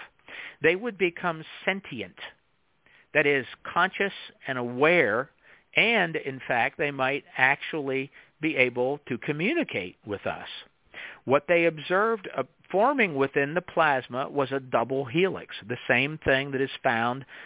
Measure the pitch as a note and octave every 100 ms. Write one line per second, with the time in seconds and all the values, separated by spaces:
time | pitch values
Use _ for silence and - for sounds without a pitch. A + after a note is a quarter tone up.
0 | - _ - - - - D#3 F3+ A#3+ F#3+
1 | F#3 E3+ F3+ D#3+ D#3 - - F#3+ - B2
2 | F#2 - - - _ _ _ _ _ _
3 | _ D3 D3 C#3+ A#2 - - E3+ F#3 -
4 | G3 - - - - C3 A#2+ B2 D3+ F3
5 | B2 A2 C#3+ _ _ - _ - G3+ A#3
6 | E3+ D#3 C#3+ C3 - B2+ B2+ - D3 C#3
7 | C3 C#3+ - - C3 C#3+ - D#3+ C#3 C3+
8 | C3+ - - _ D#3+ C#3 B2+ B2 B2+ C#3+
9 | - B2 - D3 F#3+ E4+ C4 A2 F#2 -
10 | - G2 - - - - - _ _ -
11 | - - - C#3 - E3+ E3+ D#3 C3+ F#3
12 | A3 A3+ F#3+ - C3 _ - F#3 B3 D4
13 | G3+ C#3 C3+ D3 C#3 E3 - - D#3+ C3+
14 | - A#2+ C#3+ C#3+ C3 C3+ B2+ B2 A#2 C3+
15 | C3 D3+ F#3+ C3 - - G2 A#2+ - B2
16 | C#3 D#3 D3+ C3+ C#3+ C3+ C3+ - C3+ A2+
17 | A#2+ B2+ C3+ -